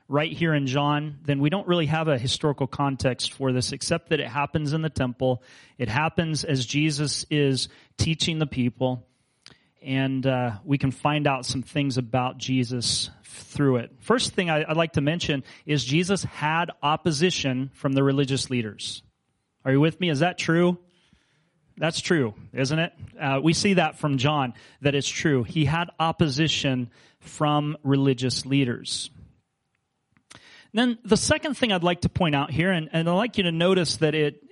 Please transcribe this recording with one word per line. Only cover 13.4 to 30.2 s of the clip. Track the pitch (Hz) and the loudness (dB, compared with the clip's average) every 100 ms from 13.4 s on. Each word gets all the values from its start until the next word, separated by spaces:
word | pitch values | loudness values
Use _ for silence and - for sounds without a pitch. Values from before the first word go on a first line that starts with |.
| - - 139 123 | -8 0 2 2
it. | 117 - | -2 -6
First | - 247 - | 0 0 0
thing | - 175 | -2 0
I, | 151 156 | 0 0
I'd | 160 | 0
like | 165 | 0
to | 156 | 0
mention | 143 175 - 143 - - | 0 0 -2 -4 -6 -10
is | - 147 | -2 -2
Jesus | 120 151 180 196 | 0 0 2 -2
had | - - 151 165 175 - | -4 -4 -2 0 -2 -2
opposition | 143 156 175 143 180 - 135 127 135 | -2 0 0 2 0 0 -2 -2 -4
from | - 143 | -4 0
the | 135 | 2
religious | 139 135 135 135 - | 4 2 0 -2 -2
leaders. | 123 110 98 - - - _ _ _ _ _ | -4 -4 -8 -12 -12 -18 _ _ _ _ _
Are | 135 | 0
you | 139 | 4
with | 156 - | 2 2
me? | 180 | 0
Is | 139 | 2
that | 175 180 | 0 0
true? | - 165 175 175 - _ _ _ _ _ _ _ _ - | 0 2 2 0 -8 _ _ _ _ _ _ _ _ -4
That's | 156 - | -4 -2
true, | - 170 117 - - | 0 2 0 -4 -8
isn't | 123 135 156 | -4 0 0
it? | 170 - - - | -2 -6 -18 -6
Uh, | 139 135 | -2 0
we | 156 | 2
see | 165 208 | 2 2
that | 180 156 - | 4 2 0
from | 151 135 | -2 2
John, | 143 151 127 - - _ | 2 2 -2 -6 -20 _
that | 143 | 0
it's | 143 135 | 0 -2
true. | - 170 131 | -2 2 2
He | 117 160 | 0 0
had | 143 165 175 - | 0 0 -4 -2
opposition | 160 160 165 127 156 - 143 127 120 - _ _ | -2 0 0 2 0 0 0 -2 -4 -12 _ _
from | - - 151 147 147 151 | -14 -2 0 2 0 -2
religious | 139 139 139 123 127 - | 0 2 4 2 0 -2
leaders. | 131 139 127 117 - - - - - _ _ _ _ _ _ _ _ _ | 0 2 2 -2 -8 -8 -10 -16 -20 _ _ _ _ _ _ _ _ _